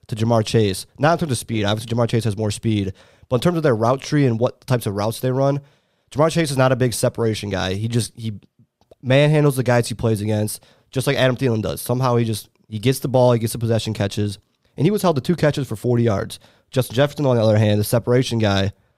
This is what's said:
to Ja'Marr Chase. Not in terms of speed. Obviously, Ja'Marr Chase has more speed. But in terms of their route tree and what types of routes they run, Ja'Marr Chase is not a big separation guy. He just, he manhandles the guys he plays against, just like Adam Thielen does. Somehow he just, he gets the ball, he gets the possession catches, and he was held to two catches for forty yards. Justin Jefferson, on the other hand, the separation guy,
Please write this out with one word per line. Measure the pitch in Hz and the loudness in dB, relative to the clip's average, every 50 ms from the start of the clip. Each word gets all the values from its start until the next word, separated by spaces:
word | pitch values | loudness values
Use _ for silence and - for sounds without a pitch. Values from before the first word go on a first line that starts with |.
| _ - | _ -10
to | - | -6
Ja'Marr | 107 113 113 120 113 110 | -2 0 2 2 2 2
Chase. | - - 117 107 101 92 - - - _ - | 2 2 2 2 2 0 -4 -8 -14 _ -2
Not | 127 156 170 | 0 2 2
in | 165 | 2
terms | 175 156 | 0 -2
of | 123 - | -4 -4
speed. | - - 117 107 101 | -6 -4 -4 -2 -2
Obviously, | 101 107 110 117 113 113 | 0 -2 -2 -4 -4 -2
Ja'Marr | 117 120 110 | 0 0 0
Chase | - 117 104 | 0 0 0
has | 113 98 98 | -2 -2 -2
more | 107 104 | -2 -4
speed. | 101 - - 117 107 104 98 95 - _ - _ _ _ _ - | -4 -4 -2 -2 0 0 -2 -4 -6 _ -14 _ _ _ _ -4
But | 127 123 | -2 0
in | |
terms | - 175 175 165 | 0 0 0 2
of | 151 | 2
their | 151 120 | 2 2
route | 107 113 117 131 131 | 2 2 0 0 0
tree | - - 147 147 143 | -2 -2 0 2 2
and | 127 117 110 | 2 2 2
what | 120 - - _ _ - | 0 -2 -4 _ _ -2
types | 131 120 - | -2 -2 -2
of | 113 95 | -2 -4
routes | 101 101 110 117 - | -2 -2 -4 -4 -4
they | - 131 | -4 -2
run, | 127 131 135 139 139 143 143 _ _ _ _ _ _ _ _ _ | 0 0 0 0 0 -2 -4 _ _ _ _ _ _ _ _ _
Ja'Marr | - 123 151 165 | 0 2 2 2
Chase | 156 170 165 143 | 2 0 -2 0
is | 139 131 | 2 2
not | 131 131 | 2 2
a | 131 | 4
big | 117 127 123 107 | 2 0 0 0
separation | - - 120 - - 117 113 107 - - 101 | 0 -2 -2 0 0 -2 -2 -2 -2 -4 -6
guy. | 98 92 92 92 95 | -4 -4 -2 -2 -4
He | 98 107 117 | -4 -4 -2
just, | 117 120 101 - - | -2 -2 -2 -4 -6
he | - 113 113 104 98 - _ _ _ _ _ _ _ _ _ - _ - | -10 -10 -10 -10 -10 -14 _ _ _ _ _ _ _ _ _ -20 _ -2
manhandles | 123 127 139 147 151 156 151 151 147 131 | 2 2 4 4 4 4 4 4 2 2
the | 131 123 | 0 0
guys | 120 120 120 117 - | 2 2 2 2 0
he | 117 | -4
plays | - - 117 113 98 | -4 -2 -2 -2 -2
against, | 104 107 107 107 107 107 - - _ _ _ _ _ _ | -2 -2 -2 0 -2 -2 -4 -8 _ _ _ _ _ _
just | - 135 123 147 | -6 -4 -2 -2
like | 139 - | 0 2
Adam | 127 131 123 | 2 2 2
Thielen | 107 135 123 113 107 | 0 0 0 0 0
does. | 101 90 69 - | -2 -4 -6 -6
Somehow | - - 123 127 131 127 120 | -4 -4 -2 0 0 2 2
he | 120 120 | 2 0
just, | 110 110 101 - - _ _ _ - | 0 -2 -6 -8 -12 _ _ _ -12
he | 107 107 | -10 -4
gets | 101 127 139 - | -2 -2 -2 -2
the | - 147 | -2 0
ball, | 120 131 123 123 120 | 2 4 4 4 4
he | 113 | 2
gets | 113 113 - | 0 -2 -4
the | 135 | -4
possession | 123 113 117 110 - 113 107 | -2 -2 0 0 -2 -4 -4
catches, | - 104 98 - - 104 104 98 - - _ _ _ _ _ _ - | -4 -4 -4 -2 -2 -4 -4 -4 -8 -16 _ _ _ _ _ _ -2
and | 123 | 0
he | 180 | 0
was | 214 202 | 0 2
held | 190 180 160 | 2 0 0
to | 135 | 0
two | - - 170 | 0 -2 -2
catches | 147 - 151 139 151 135 - | 0 2 0 0 0 -4 -6
for | 110 | -6
forty | 98 - 123 120 120 117 | -4 -2 0 0 2 2
yards. | 113 101 98 - - - - _ - _ _ _ _ | 2 0 0 -4 -6 -10 -16 _ -20 _ _ _ _
Justin | - 131 123 - 107 | -4 -4 -4 -2 0
Jefferson, | 120 143 143 - - 151 | 0 0 0 0 -2 0
on | 131 123 | 0 2
the | 117 110 | 2 4
other | 110 107 107 | 4 4 4
hand, | 110 104 104 104 | 4 4 2 2
the | 101 | 0
separation | - - 117 - 123 120 127 127 - 117 113 | 0 0 -2 0 2 2 2 2 0 -2 0
guy, | 110 101 98 98 98 98 - _ _ _ _ | 0 2 2 2 0 -2 -4 _ _ _ _